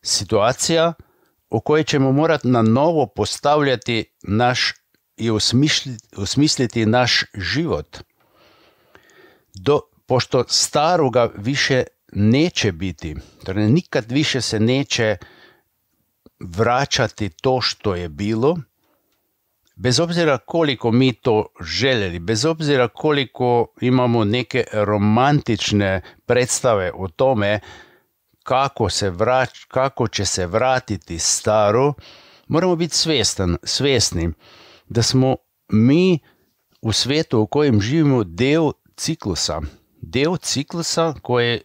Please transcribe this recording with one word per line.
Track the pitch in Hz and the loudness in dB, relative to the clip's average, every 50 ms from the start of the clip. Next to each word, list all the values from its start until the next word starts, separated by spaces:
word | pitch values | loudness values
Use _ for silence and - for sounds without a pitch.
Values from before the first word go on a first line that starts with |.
situacija | _ - - - 101 87 110 101 101 117 127 - - - 165 165 160 170 160 _ - _ _ _ _ _ _ _ _ _ | _ -4 -4 -4 -2 -2 0 2 2 2 0 -2 -2 0 2 2 2 0 -2 _ -18 _ _ _ _ _ _ _ _ _
u | - 113 | -6 -4
kojoj | - - 151 156 156 | 0 2 2 2 2
ćemo | - - 143 135 135 | 0 0 2 2 2
morat | 131 139 156 165 160 139 - | 2 2 2 2 0 0 0
na | 123 127 120 | 0 2 2
novo | 113 110 113 131 143 170 170 156 135 | 4 4 4 4 2 2 2 0 -2
postavljati | - _ - 107 - - - - 143 147 151 147 139 127 107 - - 117 113 104 _ _ _ | -2 _ -4 -4 -4 -4 -2 0 2 2 2 2 0 -2 -2 -4 -4 -4 -4 -4 _ _ _
naš | - 95 98 110 120 123 123 - - - - _ _ _ _ _ _ _ _ | -8 -4 0 2 2 2 0 0 -2 -4 -6 _ _ _ _ _ _ _ _
i | - 113 117 | -6 -2 -2
osmišlji-, | 110 107 - - - 123 143 156 - - - 135 123 107 _ _ - | 0 0 0 2 2 2 2 2 0 -2 -4 -8 -14 -14 _ _ -10
osmisliti | - 101 95 - 139 143 156 - - 131 113 - 117 110 | -10 -8 -4 0 2 2 2 2 0 -2 -2 0 0 0
naš | 107 110 123 123 113 - - - _ _ | 2 2 2 2 2 0 -2 -2 _ _
život. | 104 92 87 95 135 170 156 98 76 73 _ - - - _ _ _ _ _ _ _ _ _ _ _ _ _ _ _ _ _ _ - _ _ _ _ - - _ _ _ _ _ | -8 -6 -4 -4 -4 -2 -2 -4 -4 -6 _ -18 -20 -20 _ _ _ _ _ _ _ _ _ _ _ _ _ _ _ _ _ _ -20 _ _ _ _ -20 -20 _ _ _ _ _
Do-, | 101 92 110 147 147 - _ _ _ _ | -6 -2 0 0 0 -2 _ _ _ _
pošto | _ 127 123 - - - 131 117 - | _ -2 -2 0 0 -2 -2 -2 0
staroga | - - - - - 151 147 165 180 175 151 131 107 123 120 110 - | -2 -4 -4 -2 0 0 0 2 2 2 2 2 2 2 0 0 -2
više | - 101 120 143 135 - - 135 127 - - _ _ _ _ | -6 -6 -4 -2 -2 0 0 0 0 0 -4 _ _ _ _
neće | - 92 101 107 117 135 160 180 - - - 107 | -2 2 2 4 4 4 2 0 0 -2 -2 -2
biti, | 87 78 92 92 85 - - 80 76 76 - - _ _ - | -2 -2 -6 -8 -8 -8 -10 -12 -10 -12 -14 -18 _ _ -12
torej | - 92 104 107 107 | -6 -4 0 2 2
nikad | 123 175 - _ - 143 117 113 | 2 2 0 _ -4 -4 -4 -2
više | 123 143 156 - - 131 | -2 -2 0 0 -2 -4
se | 113 - - 107 | -4 -4 -2 0
neće | 107 117 127 135 139 - - - 117 107 104 - - - - _ - - _ _ _ _ _ _ _ _ _ _ _ _ _ _ _ - _ _ | 0 2 2 0 -2 -4 -2 -2 -2 -2 -2 -4 -8 -20 -20 _ -20 -20 _ _ _ _ _ _ _ _ _ _ _ _ _ _ _ -20 _ _
vraćati | - 92 85 92 110 117 120 127 139 - - - 127 107 - - 107 98 | -16 -12 -4 -2 0 2 2 0 0 -2 -2 -2 -2 -2 -4 -6 -8 -8
to | - - - 135 131 127 | -8 -4 -2 -2 0 0
što | - - - _ - 107 92 | -2 -4 -6 _ -4 -4 -4
je | 87 90 85 | -4 -6 -10
bilo, | 73 71 101 104 113 110 120 147 175 170 131 _ _ _ _ _ _ _ _ _ _ _ _ _ _ _ _ _ _ _ _ _ _ - | -8 -6 -4 -4 -2 0 0 0 -2 -2 -8 _ _ _ _ _ _ _ _ _ _ _ _ _ _ _ _ _ _ _ _ _ _ -4
bez | - 127 123 131 | -2 0 0 0
obzira | 170 170 175 175 170 156 139 120 | 0 0 0 0 2 2 0 0
koliko | _ - - 165 165 147 131 - - 117 | _ -4 0 0 0 0 0 -2 -2 0
mi | 110 123 131 131 | 2 4 4 2
to | 120 _ _ 131 110 107 104 - _ - | 0 _ _ 0 2 2 0 -2 _ -16
željeli, | 90 80 80 87 117 135 131 117 101 92 85 87 | -12 -8 -4 -2 0 0 2 0 -2 -4 -6 -6
bez | 82 90 113 107 117 | -4 -4 -2 0 0
obzira | 160 165 160 156 147 147 131 123 117 | -2 -2 0 0 0 2 2 2 0
koliko | _ - - 156 151 139 135 - _ - 127 123 120 120 110 - _ - | _ -4 -2 0 0 0 -2 -4 _ -4 0 2 2 2 0 -2 _ -4
imamo | - 127 127 127 123 120 117 117 110 | 0 2 2 2 2 2 2 2 2
neke | 101 107 123 123 _ - 127 113 - | 2 0 -2 -4 _ -2 -4 -2 -2
romantične | - 107 104 101 107 104 101 104 107 117 127 143 147 147 - - 113 101 - - 104 101 101 95 95 92 - - - _ _ | -2 -2 0 0 0 2 2 4 4 4 4 4 2 2 0 0 -4 -2 -2 0 0 0 2 0 -2 -4 -6 -10 -20 _ _
predstave | - 120 123 123 120 - - - 127 113 101 92 90 - | 0 2 2 2 0 -2 -2 0 0 2 2 0 -4 -6
o | - 95 95 | -8 -10 -12
tome | - - 135 131 135 107 101 101 104 107 - - - - - _ _ _ _ _ _ _ _ _ _ _ | -4 0 0 2 2 2 2 0 0 -2 -4 -10 -20 -20 -20 _ _ _ _ _ _ _ _ _ _ _
kako | _ - 131 131 139 135 - - 113 98 | _ -2 0 0 0 -2 -2 -2 -2 -2
se | - - 104 98 | -2 -2 -4 -4
vrać-, | 87 87 110 117 127 131 131 127 - - - _ | -2 -2 0 2 2 2 0 -2 -4 -20 -20 _
kako | - 135 131 135 - - 123 110 | -2 -2 -2 -2 -2 -2 -4 -4
će | - - 101 | -2 -4 -4
se | - - 104 90 | -4 -4 -4 -4
vratiti | 85 87 110 123 131 131 127 - - 107 92 _ - 87 80 | -2 -2 0 0 2 0 0 -2 -4 -8 -8 _ -10 -10 -6
staro, | - - - - - 110 107 107 107 104 104 120 131 147 143 - - - - - - - - _ _ _ | -4 -4 -4 -2 0 0 2 2 4 4 2 2 2 0 -2 -4 -14 -20 -20 -20 -20 -20 -20 _ _ _
moramo | - 156 175 185 175 | -2 0 2 0 0
biti | 160 175 156 - | 0 -2 -4 -2
svjestan, | - - 160 156 131 101 - - - 95 90 85 - | -2 0 0 0 0 0 -2 -2 -2 -2 -2 -2 -4
svjesni | - - - - 127 143 135 117 - - - 87 82 85 82 _ _ - - - - - - _ _ _ | -4 -6 -6 -2 0 0 2 2 0 0 -2 -2 -4 -4 -6 _ _ -20 -20 -20 -20 -20 -20 _ _ _
da | - 117 | -2 -2
smo | 117 - - 131 131 131 - - _ _ _ _ _ _ | 0 2 2 2 2 2 0 -2 _ _ _ _ _ _
mi | - 107 113 123 143 165 185 190 180 147 _ _ _ _ _ _ _ _ _ _ _ _ | 2 4 4 4 4 4 4 4 2 0 _ _ _ _ _ _ _ _ _ _ _ _
u | - 113 | -6 -4
svijetu | 104 - - 117 139 151 165 _ - 113 | -2 -2 -2 0 0 -2 0 _ 0 0
u | 107 | 0
kojem | - - 143 151 143 120 104 | 2 0 0 2 4 2 2
živimo | 95 113 135 165 156 143 135 123 107 | 2 0 0 2 4 4 4 2 0
del | 85 82 85 127 135 147 165 160 143 - _ _ _ _ | -2 -2 -2 0 2 2 2 2 0 -2 _ _ _ _
ciklusa, | - - - 160 _ - 107 87 - - - 78 80 76 71 - - _ _ _ _ | -10 -6 -6 -6 _ -4 -6 -4 -4 -4 -4 -6 -6 -8 -10 -14 -18 _ _ _ _
del | - 78 - 127 139 165 180 | -20 -6 -2 -2 0 0 -2
ciklusa | 160 - - - 131 139 _ - 170 160 - - - 165 165 147 - | -4 -4 -6 -6 -6 -6 _ -8 -8 -6 -4 -2 -2 -2 -2 -4 -6
koje | _ - 123 120 120 120 120 - - | _ -2 0 0 0 0 -2 -4 -8